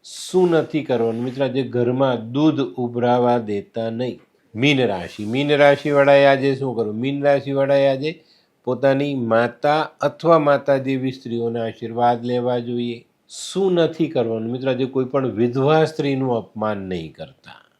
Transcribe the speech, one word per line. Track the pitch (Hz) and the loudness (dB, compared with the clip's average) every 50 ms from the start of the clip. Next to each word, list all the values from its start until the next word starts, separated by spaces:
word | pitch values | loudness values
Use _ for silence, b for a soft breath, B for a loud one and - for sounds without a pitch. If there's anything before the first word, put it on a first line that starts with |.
| _ | _
શું | - - - - - - 185 185 175 | -18 -18 -16 -14 -2 2 2 4 4
નથી | 165 156 147 - - 151 123 | 4 2 0 0 -4 -6 -2
કરવાનું? | - 127 117 113 117 113 113 123 | 0 0 0 0 0 -2 -4 -6
મિત્રો, | 127 120 135 139 | -6 -2 -2 -2
આજે | 127 120 139 | -2 0 -2
ઘરમાં | 131 117 113 123 120 123 127 131 139 131 123 113 110 113 | -4 -2 -2 0 0 0 2 2 2 0 0 -2 -6 -6
દૂધ | 123 143 151 156 139 131 | -2 2 2 2 2 2
ઉભરાવા | 135 120 - - 123 120 120 120 117 123 123 123 120 123 120 120 | -4 -4 -4 -6 -6 -4 -2 -2 2 2 2 4 4 2 2 0
દેતા | 110 104 104 101 95 _ _ 117 113 113 | 0 -4 -6 -6 -6 _ _ -6 -6 -6
નહીં. | 113 117 127 123 - - _ _ _ _ _ _ - | -6 -6 -6 -6 -8 -12 _ _ _ _ _ _ -6
મીન | 107 123 147 143 131 127 | 0 2 2 4 4 2
રાશિ, | 110 113 104 85 82 - - 104 | 0 -2 -4 -8 -10 -10 -10 -8
મીન | 104 117 135 143 147 147 | -4 -2 -2 0 0 4
રાશિવાળાએ | 139 147 143 143 139 - 151 143 143 139 143 139 139 139 | 6 6 6 6 4 0 0 2 4 6 6 6 6 8
આજે | 139 139 131 131 139 135 | 6 4 4 2 -2 -2
શું | 120 135 131 117 | -2 -4 -4 -2
કરવું? | 110 113 107 107 | -2 -4 -4 -4
મીન | 110 123 135 143 143 139 | -4 -4 -4 -4 0 2
રાશિવાળાએ | 143 139 139 139 139 139 139 139 139 139 139 139 | 2 2 2 0 -2 -2 0 0 2 2 4 4
આજે | 139 135 131 143 156 165 b b b b b b b b _ _ | 2 0 0 -4 -6 -8 b b b b b b b b _ _
પોતાની | 123 127 113 139 139 135 135 143 147 143 | -6 -4 0 2 2 2 2 0 -2 -4
માતા | 131 120 113 113 113 120 120 - _ - 147 147 156 151 - _ _ | -4 0 2 2 2 2 0 -2 _ 0 0 0 0 -2 -4 _ _
અથવા | - 143 143 - - 165 170 160 | -4 -4 -4 -2 2 4 4 4
માતા | 147 147 143 139 143 - 139 | 6 4 2 2 2 0 0
જેવી | 135 127 131 135 131 131 131 | 0 0 -2 -4 -2 -4 -6
સ્ત્રીઓના | 127 - - 120 113 117 117 117 117 120 113 | -6 -8 -10 -6 -6 -4 -4 -4 -4 -4 -4
આશીર્વાદ | 113 107 - 120 110 113 120 120 120 120 120 117 | -6 -8 -10 -12 -8 -2 2 2 2 2 0 -2
લેવા | 123 123 123 120 127 123 123 | -4 -2 -2 -2 -2 -2 -2
જોઈએ. | 117 120 120 120 120 120 117 120 _ _ _ _ _ _ | -4 -4 -6 -4 -4 -6 -8 -10 _ _ _ _ _ _
શું | - - - - - 185 196 190 | -18 -16 -14 -8 -4 -2 0 2
નથી | 180 170 165 156 165 - 165 156 | 2 2 2 0 0 -2 -4 0
કરવાનું? | - 139 117 113 113 110 113 113 | 0 0 0 0 -2 -4 -4 -6
મિત્રો, | 123 127 131 135 | -6 -4 -2 -2
આજે | 127 120 131 | 0 0 -2
કોઈ | 123 - 135 127 | -2 0 -2 -2
પણ | 123 - 139 131 | 0 -2 -2 -2
વિધવા | 123 101 104 120 120 120 135 131 143 156 160 156 | -2 0 0 0 0 0 0 2 2 4 4 2
સ્ત્રીનું | 143 - - 143 143 139 131 135 131 123 | 0 0 -4 -2 -2 -2 -2 -2 -2 -2
અપમાન | 113 95 - _ 107 107 107 104 98 | -2 -4 -8 _ -4 -4 -4 -4 -4
નહીં | 95 92 92 87 80 78 | -6 -6 -6 -6 -8 -10
કરતા. | 71 - 80 69 - _ _ - - - _ _ _ | -14 -16 -18 -18 -18 _ _ -20 -20 -20 _ _ _